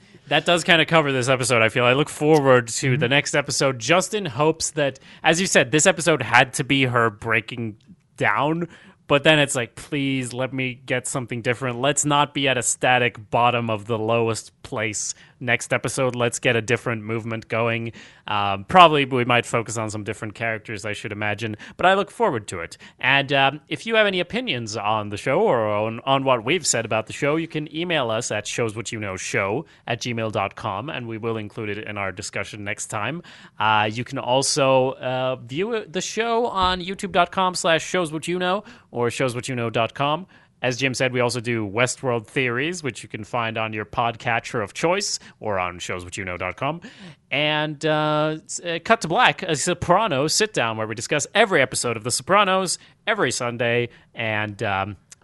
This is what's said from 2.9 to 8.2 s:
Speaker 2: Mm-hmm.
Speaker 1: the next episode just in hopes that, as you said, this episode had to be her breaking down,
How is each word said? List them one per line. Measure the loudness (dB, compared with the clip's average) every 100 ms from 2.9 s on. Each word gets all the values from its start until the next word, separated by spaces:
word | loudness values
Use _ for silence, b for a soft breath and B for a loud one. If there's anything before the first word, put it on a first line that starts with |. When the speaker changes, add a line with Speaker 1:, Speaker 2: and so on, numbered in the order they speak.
Speaker 2:
Mm-hmm. | 2
Speaker 1:
the | 2
next | 2 2
episode | -2 -2 0 0 0
just | 2 2 2
in | -4 -4
hopes | 0 0 0 -4
that, | -2 -2 -4 B B
as | 2 4
you | 4
said, | 4 4
this | 4 4
episode | 4 2 2
had | 4 6 6
to | 2
be | 0 2
her | 2 4 2
breaking | 0 -2 0 -2 -6 -8 -8 -18 -20 _
down, | -2